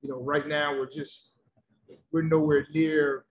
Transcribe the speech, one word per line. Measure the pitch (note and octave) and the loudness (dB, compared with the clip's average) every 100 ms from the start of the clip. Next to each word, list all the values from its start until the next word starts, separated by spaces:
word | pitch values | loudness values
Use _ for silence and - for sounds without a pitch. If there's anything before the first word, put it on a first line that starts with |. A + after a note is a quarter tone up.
you | C#3 | -10
know, | B2+ | -10
right | B2+ D3 C#3+ | -2 -2 -2
now | D3+ D3 | -2 -2
we're | C#3 C3 | -2 -6
just, | D3+ C#3 - - _ _ _ _ _ _ - _ | -8 -12 -14 -20 _ _ _ _ _ _ -20 _
we're | E3 | -2
nowhere | D#3+ D#3+ D#3 C#3+ C#3 | 2 2 4 2 2
near | D3+ D#3+ D#3 C#3+ C3+ _ | 0 2 2 0 -2 _